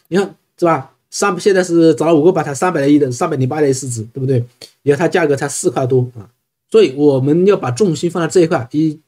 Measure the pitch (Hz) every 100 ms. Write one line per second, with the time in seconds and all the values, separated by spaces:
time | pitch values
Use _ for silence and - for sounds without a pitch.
0 | _ 180 175 - _ _ 175 151 131 _
1 | _ - 202 175 208 190 180 170 165 151
2 | 156 160 165 165 147 139 185 160 139 147
3 | 139 123 170 143 127 151 147 131 135 117
4 | 107 139 131 127 120 _ - _ 139 143
5 | 165 180 156 139 143 - 185 139 131 131
6 | 123 110 95 _ _ _ _ 220 175 135
7 | 147 131 139 165 190 190 135 123 208 156
8 | 175 175 160 185 165 165 120 151 160 156